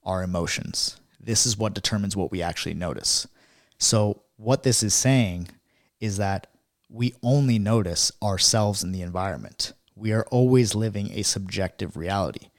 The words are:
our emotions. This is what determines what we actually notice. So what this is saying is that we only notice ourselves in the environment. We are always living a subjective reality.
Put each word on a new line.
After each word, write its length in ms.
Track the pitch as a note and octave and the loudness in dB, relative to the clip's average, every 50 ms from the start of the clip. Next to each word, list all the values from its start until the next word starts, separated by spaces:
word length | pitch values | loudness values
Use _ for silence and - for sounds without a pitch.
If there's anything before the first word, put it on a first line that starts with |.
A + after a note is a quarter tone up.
our 200 | - F#2+ F#2 F#2 | -6 -4 -4 -2
emotions. 760 | F#2 F2+ F2+ F2 E2+ - - - - - - - - - - - _ _ _ _ | -2 -2 -2 -2 -2 -2 -4 -6 -6 -8 -6 -4 -4 -6 -6 -10 _ _ _ _
This 260 | - A2 A2+ G#2 - | -6 -2 0 0 2
is 100 | A#2+ A2 | 0 0
what 180 | G2+ A2 G#2+ G2 | 0 -2 -2 -2
determines 420 | G2+ - - A2 G#2 G2+ G2 G2 | -2 -4 -2 -2 0 -2 -2 -2
what 160 | G2+ F2 - | -2 -4 -2
we 100 | - F2+ | -2 -4
actually 320 | E2+ E2+ E2+ - - F2 E2 | -4 -4 -4 -4 -6 -6 -6
notice. 540 | E2 F2 E2+ C2 G1+ - - - - - - _ _ _ _ _ _ _ _ _ - | -6 -6 -6 -6 -4 -2 -2 -2 -2 -4 -6 _ _ _ _ _ _ _ _ _ -2
So 440 | - - A#2 G#2+ G#2 G#2 G2 - _ _ _ - | 0 2 4 4 4 2 0 -4 _ _ _ -6
what 260 | A2 A2+ C3+ C#3 - | 0 0 0 2 2
this 180 | C3 A#2 - | 2 2 2
is 120 | A2+ G#2 F#2 | 2 0 0
saying 560 | - - B2+ C3+ C3 A2+ F#2+ F2 F2 F2 - - _ _ _ _ _ _ _ _ - | 2 4 4 4 4 4 2 -2 -6 -8 -10 -12 _ _ _ _ _ _ _ _ -8
is 160 | A2 G#2+ G2 | -6 -4 -2
that 320 | G2 G2+ G2 G2 F#2+ - - _ _ _ _ _ _ _ - | -2 -2 -2 -2 -4 -6 -10 _ _ _ _ _ _ _ -12
we 260 | - A2+ A#2+ B2 - _ | -6 -2 -2 -2 -2 _
only 380 | - A#2+ C3+ C#3+ C#3+ C3 A#2 A2 | 0 2 4 4 4 4 4 4
notice 500 | G2 G#2 A2+ A2+ G2 F2+ E2+ - - - - - | 4 4 2 2 2 0 0 -2 -2 -2 -2 -4
ourselves 640 | - G#2 G2 F2+ - - - A2 G#2+ G2+ G2+ G2+ | -4 -2 0 2 2 2 4 4 2 2 0 -2
in 80 | F#2 F2+ | -4 -4
the 120 | F#2 F#2 | -4 -6
environment. 720 | F2 F2 F2 F2+ F#2+ G2 E2 B1+ - - - - - - - _ _ _ _ | -6 -6 -4 -4 -4 -4 -4 -6 -10 -12 -8 -8 -8 -8 -8 _ _ _ _
We 180 | - G#2+ A2 | -6 -2 0
are 140 | G#2+ A2+ - - | 0 0 0 2
always 420 | B2+ B2+ B2+ B2+ C3 B2+ B2 G#2+ - | 4 4 6 6 8 6 6 4 2
living 380 | G#2+ A2+ A2 G2+ G#2 G2+ G2+ | -2 -2 -2 -2 -4 -6 -6
a 100 | - G2+ | -4 -4
subjective 720 | G2 - - G2+ F#2+ F#2+ G2 F#2+ F#2+ F#2 - - G2+ E2+ - | -2 -2 -2 -4 -4 -6 -4 -4 -4 -4 -4 -6 -8 -8 -8
reality. 520 | - E2 F2+ G2 G2+ F#2 C#2+ G#1 - - - _ | -6 -4 -2 0 0 0 -2 -4 -8 -14 -20 _